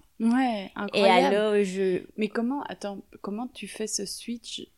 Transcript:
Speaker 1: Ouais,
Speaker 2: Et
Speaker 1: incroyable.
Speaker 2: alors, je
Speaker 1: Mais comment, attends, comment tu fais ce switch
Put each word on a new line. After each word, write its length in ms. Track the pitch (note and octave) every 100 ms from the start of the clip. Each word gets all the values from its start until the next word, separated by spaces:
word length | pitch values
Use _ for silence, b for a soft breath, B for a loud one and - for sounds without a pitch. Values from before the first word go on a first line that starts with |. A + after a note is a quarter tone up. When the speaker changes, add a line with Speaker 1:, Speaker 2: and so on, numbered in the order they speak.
| - -
Speaker 1:
Ouais, 460 | A3+ B3 C4 G#3+ F#3+
Speaker 2:
Et 120 | -
Speaker 1:
incroyable. 560 | G3+ - F#3+ F#3 - G3+
Speaker 2:
alors, 280 | G#3+ G#3
je 380 | G3 F#3 F#3+ F3+ - -
Speaker 1:
Mais 100 | G#3+
comment, 340 | A#3 A#3 C#4+
attends, 380 | - F3+ G3+ G3 - -
comment 260 | - G#3 B3
tu 180 | - G3+
fais 200 | - A3
ce 180 | -
switch 600 | G3 - - A#3+ - - -